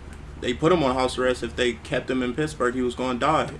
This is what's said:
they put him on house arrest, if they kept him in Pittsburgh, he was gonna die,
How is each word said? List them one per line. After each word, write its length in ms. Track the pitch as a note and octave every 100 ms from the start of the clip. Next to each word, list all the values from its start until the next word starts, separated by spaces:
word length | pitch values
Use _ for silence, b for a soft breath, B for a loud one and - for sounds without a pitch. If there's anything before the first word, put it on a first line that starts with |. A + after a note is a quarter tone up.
| - - - -
they 120 | B2+
put 200 | B2+ D#3+
him 100 | F3+
on 140 | C3 C3
house 200 | B2+ B2
arrest, 280 | B2+ B2
if 100 | A#2+
they 200 | - B2
kept 360 | A#2 - C#3 -
him 140 | C3
in 100 | B2
Pittsburgh, 400 | B2 D3+ - B2
he 80 | B2+
was 140 | B2 B2
gonna 220 | B2+ B2
die, 300 | C#3 D#3 A#2+ -